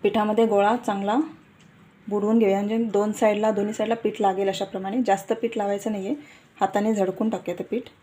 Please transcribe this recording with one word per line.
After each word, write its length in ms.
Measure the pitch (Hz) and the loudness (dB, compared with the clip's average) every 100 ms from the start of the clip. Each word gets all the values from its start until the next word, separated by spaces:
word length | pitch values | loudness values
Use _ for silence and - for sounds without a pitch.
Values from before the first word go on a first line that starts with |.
पिठामध्ये 440 | 208 220 214 214 226 | 0 0 0 2 4
गोळा 300 | 202 202 247 | 4 2 2
चांगला 400 | 240 196 202 240 320 - - - - - - _ - | -2 -4 0 0 0 -6 -20 -20 -20 -20 -20 _ -4
बुडवून 300 | 202 208 226 | -2 2 4
घेऊया, 180 | 208 196 | 4 2
म्हणजे 220 | 208 226 | 0 -2
दोन 340 | 233 202 214 | 0 0 0
साईडला, 380 | 202 220 208 214 | 2 2 4 0
दोन्ही 240 | 208 208 | 0 -2
साईडला 200 | 220 214 | -2 -2
पीठ 260 | 226 214 208 | 0 -2 0
लागेल 280 | 202 190 196 | 0 2 -2
अशाप्रमाणे. 500 | 190 196 190 190 233 226 | -2 -6 -6 -4 -2 2
जास्त 260 | 196 - | 0 0
पीठ 240 | 226 233 226 | -2 -2 -2
लावायचं 360 | 202 202 220 | -2 -2 -2
नाही 140 | 208 190 | -4 -4
आहे, 80 | 294 - - - - | -6 -8 -20 -20 -2
हाताने 340 | 190 208 208 | 0 2 0
झडकून 360 | 214 190 185 220 | 2 0 0 -2
टाकूया 280 | 190 180 175 | -2 -6 -8
ते 60 | |
पीठ. 180 | - 226 - _ | -4 -6 -6 _